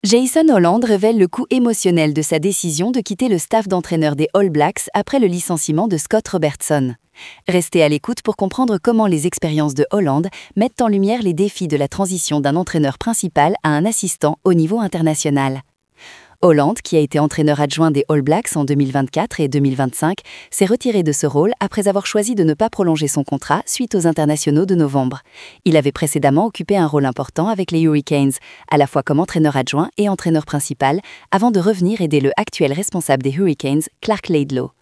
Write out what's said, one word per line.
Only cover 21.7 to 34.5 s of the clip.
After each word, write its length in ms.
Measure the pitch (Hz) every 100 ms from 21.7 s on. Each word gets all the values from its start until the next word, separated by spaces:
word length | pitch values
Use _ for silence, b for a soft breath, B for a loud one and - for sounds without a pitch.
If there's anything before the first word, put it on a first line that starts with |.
| - 202
avoir 180 | 196 -
choisi 300 | 214 208 220
de 80 |
ne 100 | 160
pas 160 | 147 220
prolonger 380 | - 180 156 147
son 160 | -
contrat 380 | 135 139 - 160 -
suite 300 | - 240 196
aux 100 | 165
internationaux 580 | 156 151 151 - 147
de 120 | 185 175
novembre. 460 | 147 139 127 135 B B B B
Il 120 | 185 160
avait 140 | 139
précédemment 560 | - 156 160 143 143 220
occupé 300 | - 165 202
un 100 | 160
rôle 200 | 147 139
important 420 | 120 131 - 185
avec 240 | 202 180
les 80 | 165
Hurricanes, 500 | 160 151 143 143 139 131 B B B
à 60 | 151
la 100 | 139
fois 160 | 143
comme 160 | - 147
entraîneur 380 | - 170 151 139
adjoint 340 | 127 139 175 -
et 120 | 208
entraîneur 380 | 190 170 160 151
principal, 540 | 147 - 143 135 170 B B B
avant 180 | 190 240
de 80 | 202
revenir 440 | 180 202 180 214
aider 180 | 165 147
le 100 | 135 -
actuel 360 | 214 - 147
responsable 520 | 147 202 196 - 135
des 80 | 135
Hurricanes, 500 | 139 190 143 139 147 156 _
Clark 280 | - 208 -
Laidlaw. 420 | 160 143